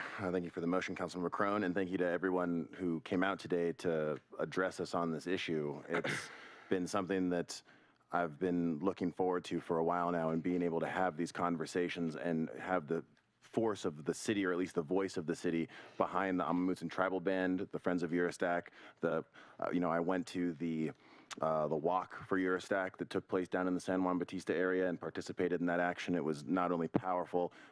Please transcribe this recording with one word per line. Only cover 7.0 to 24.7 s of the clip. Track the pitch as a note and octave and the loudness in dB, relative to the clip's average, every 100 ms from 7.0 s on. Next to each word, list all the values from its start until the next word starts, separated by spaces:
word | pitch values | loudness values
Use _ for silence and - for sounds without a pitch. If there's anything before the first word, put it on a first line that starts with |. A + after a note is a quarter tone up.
| F2+ F#2+ F#2 | 2 2 2
that | F2 E2+ - - - - _ - | 2 -2 -8 -14 -20 -20 _ -2
I've | F2 E2+ C#2+ | 0 0 0
been | F2+ F2 E2+ D2+ | 0 2 2 0
looking | F#2 F2+ F2+ | -2 0 -2
forward | - F#2 F2+ - | 0 0 0 -2
to | E2+ | -4
for | - E2 | 0 2
a | |
while | E2 F2 F2 | 2 2 2
now, | F2 E2 | 2 2
and | E2 | 2
being | F2+ F2+ | 2 2
able | F2 E2 | 2 0
to | D2 | 0
have | F2 F#2 D#2 | 0 0 0
these | E2 | -4
conversations | - F2 E2 D#2 F#2 F2 F2 E2 D2 | 0 0 0 -2 0 0 -2 -4 -2
and | E2 E2 D#2 A#1 | 0 0 0 -4
have | - F#2 D2 | -2 0 0
the | E2 - - _ _ | -4 -4 -18 _ _
force | - - A2+ G2+ F#2+ | -4 0 0 0 -4
of | D2+ | -4
the | D2+ | -4
city, | D#2 - G#2 F#2 | -4 0 2 2
or | |
at | F2 | 2
least | F2+ - | 0 -2
the | |
voice | D2+ F#2 F#2+ - | 0 0 0 -2
of | D#2+ | -4
the | E2 | -2
city, | F2+ E2 D#2+ - - - | 0 0 0 -6 -10 -2
behind | F2+ F2+ F#2+ F2+ | 0 2 2 2
the | |
Amah | D#2 F2+ F2+ | 2 2 2
Mutsun | F2+ E2 | 0 -4
Tribal | - F#2 F#2 | 0 0 2
Band, | F2 F#2+ F#2 F#2 G2 | 0 2 2 0 -2
the | F2+ | -4
Friends | F#2 F2+ | 0 0
of | E2+ | 0
Uristak. | F2 F2 - F2+ E2+ - - - - | 2 0 0 0 0 -2 -16 -18 -2
The, | E2 D#2+ - - - - | 0 0 -2 -14 -18 -6
uh, | - | 0
you | F2 | 2
know, | F2 | 4
I | E2+ | 2
went | E2+ F#2 E2 | 2 0 0
to | F#2 F2 D#2 | -2 -2 -2
the, | E2+ D#2+ D#2 - - - - - | -2 0 -2 -4 -18 -20 -12 -2
uh, | D#2 D#2+ D2+ | 0 2 2
the | D2+ | 2
walk | D#2 F#2 F2+ - - | 2 0 -2 -10 -2
for | F#2+ | 0
Uristak | F#2 F#2 - G2 F#2+ - | 2 0 0 0 0 -4
that | F2 | -4
took | F#2+ - | -4 0
place | F#2+ F2+ | -2 0
down | F#2 F#2 | 0 2
in | |
the | F2+ | 0
San | - F#2 | 0 2
Juan | F2+ F2+ | 2 2
Batista | E2+ F#2+ - | -2 -6 -2
area | E2 F#2 | 2 2